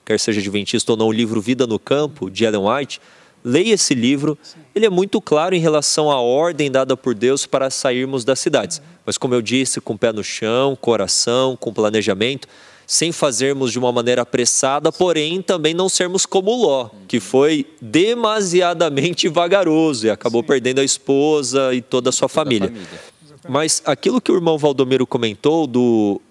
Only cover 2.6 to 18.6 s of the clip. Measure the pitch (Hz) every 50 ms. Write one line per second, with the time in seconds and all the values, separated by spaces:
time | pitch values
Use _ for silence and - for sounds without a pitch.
2.6 | 95 104 120 143 143 - - - _ - - - - _ _ _ - 123 123 180
3.6 | 196 226 214 180 - - 143 120 113 127 143 139 143 160 147 - - - - 165
4.6 | 151 _ - 202 220 214 180 175 196 196 - 214 - - 151 151 160 185 190 170
5.6 | 160 160 151 151 143 - - 160 151 147 143 131 120 120 127 143 165 175 170 139
6.6 | 147 139 131 131 131 131 131 120 - 127 113 98 117 127 135 139 - - - 135
7.6 | 131 135 - - - 135 123 127 131 131 139 131 110 135 131 - - 175 147 123
8.6 | 101 87 - - - - - _ - - 131 - - 131 123 123 110 104 123 131
9.6 | 131 - - - - - 113 101 - 117 110 107 95 - - - 113 110 117 127
10.6 | 135 139 135 - - 117 113 104 98 87 - - - 117 120 127 131 131 127 -
11.6 | - 120 101 - 107 104 107 110 98 107 95 95 110 123 139 131 - - - -
12.6 | - - - - _ - - - 160 170 165 - 160 143 123 113 131 139 143 135
13.6 | 135 120 107 123 127 123 120 123 117 120 123 123 120 - - 127 120 - - -
14.6 | - 131 139 143 151 160 - - 185 180 160 156 147 156 175 190 185 - 190 170
15.6 | 151 156 165 175 190 190 - - 185 180 180 190 - - - 196 190 202 240 254
16.6 | 220 156 135 131 120 110 - - - - - 117 - - - 131 139 156 160 147
17.6 | 131 - - - 127 110 107 156 190 220 240 240 233 214 214 220 202 180 170 180